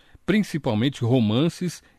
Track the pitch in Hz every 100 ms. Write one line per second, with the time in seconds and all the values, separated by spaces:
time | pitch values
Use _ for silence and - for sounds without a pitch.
0 | _ - - 214 - 156 135 107 139 -
1 | 117 131 107 117 165 - 180 - _